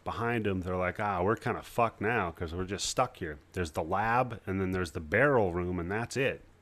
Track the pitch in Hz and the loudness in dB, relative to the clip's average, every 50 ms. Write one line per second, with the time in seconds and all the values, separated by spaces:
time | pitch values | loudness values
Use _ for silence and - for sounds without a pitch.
0 | - - 85 - 113 117 120 117 104 104 95 95 87 90 92 92 90 90 87 - | -8 -8 -6 -2 -2 0 0 0 2 0 0 0 0 0 0 0 0 0 0 0
1 | 107 104 98 87 90 98 113 113 - 120 101 92 - - - - 117 110 - - | 0 0 0 2 2 2 2 2 0 -2 -4 -4 -6 -4 0 2 2 2 0 0
2 | 101 107 120 117 95 85 85 - 90 82 82 90 92 90 101 90 - - - - | 0 0 2 2 0 0 -2 -4 -6 -6 -4 -4 -4 -4 -4 -4 -4 -2 0 0
3 | 127 - - - - 80 73 71 - - - 92 90 80 - - 85 80 95 95 | 0 0 -2 -6 -8 -8 -8 -10 -14 -8 -4 -4 -4 -2 -2 -4 -2 0 0 0
4 | 107 113 117 127 131 123 113 95 - 101 95 95 95 92 92 92 92 85 - 92 | 2 2 2 2 2 0 -2 -8 -6 -4 -2 0 0 0 0 0 -2 -2 -4 -6
5 | 80 76 85 104 135 147 143 123 104 92 85 90 87 90 92 90 85 85 101 110 | -4 0 2 4 6 6 6 6 4 4 2 0 0 0 -2 -2 -2 -2 -2 -4
6 | 117 117 - 127 135 120 80 - - - - _ | -4 -4 -2 0 0 0 -2 -4 -8 -18 -20 _